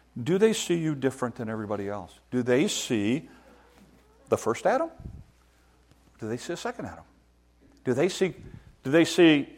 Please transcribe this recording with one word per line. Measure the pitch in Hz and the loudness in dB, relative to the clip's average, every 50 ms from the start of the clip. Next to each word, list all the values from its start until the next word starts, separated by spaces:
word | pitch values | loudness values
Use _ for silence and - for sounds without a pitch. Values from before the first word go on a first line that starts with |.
| _ _ - 123 | _ _ -12 -6
Do | 117 147 185 | -2 0 2
they | 196 220 226 220 | 4 4 4 2
see | - - - 175 | 0 -2 -2 -2
you | 170 160 156 151 | 0 0 -2 -2
different | 135 131 135 - - 127 117 - | -2 -2 -2 -2 -2 -4 -6 -6
than | - 117 110 | -6 -8 -6
everybody | 110 110 107 101 104 101 98 | -6 -6 -4 -4 -4 -4 -4
else? | 101 104 101 87 - - - _ _ | -6 -8 -8 -10 -14 -18 -20 _ _
Do | 120 123 120 | -4 -2 2
they | 127 123 135 185 | 2 2 2 2
see | 208 - - - - 127 104 101 107 127 160 - - - - - - - - - _ _ - - - _ _ _ _ _ _ _ - | 0 -2 -4 -4 -2 0 0 0 0 0 -2 -4 -10 -20 -20 -20 -20 -20 -20 -20 _ _ -20 -20 -20 _ _ _ _ _ _ _ -2
the | 107 | -2
first | - - 110 113 - - | -2 0 -2 -4 -2 0
Adam? | 185 240 277 330 330 - - - - - - - - _ _ _ _ _ _ _ _ _ _ _ _ _ _ _ _ _ - | 0 0 0 -2 -6 -10 -14 -18 -18 -18 -18 -20 -20 _ _ _ _ _ _ _ _ _ _ _ _ _ _ _ _ _ -12
Do | 113 | -8
they | 107 120 | -8 -8
see | 123 - - 175 | -8 -8 -8 -8
a | |
second | - - 240 240 - 143 | -8 -8 -8 -8 -10 -12
Adam? | 95 82 - - _ _ _ _ _ _ _ _ _ _ _ _ - - _ - | -14 -14 -16 -20 _ _ _ _ _ _ _ _ _ _ _ _ -20 -20 _ -4
Do | 131 120 | -2 0
they | 131 170 190 | 2 0 0
see, | - - 190 165 - - - - - - - - - _ - | 0 0 -2 -2 -2 -6 -16 -20 -20 -20 -20 -20 -20 _ -2
do | 131 | 2
they | 147 170 160 | 4 4 4
see | 165 - 185 175 160 151 143 131 - - | 4 6 6 8 8 8 6 2 -2 -10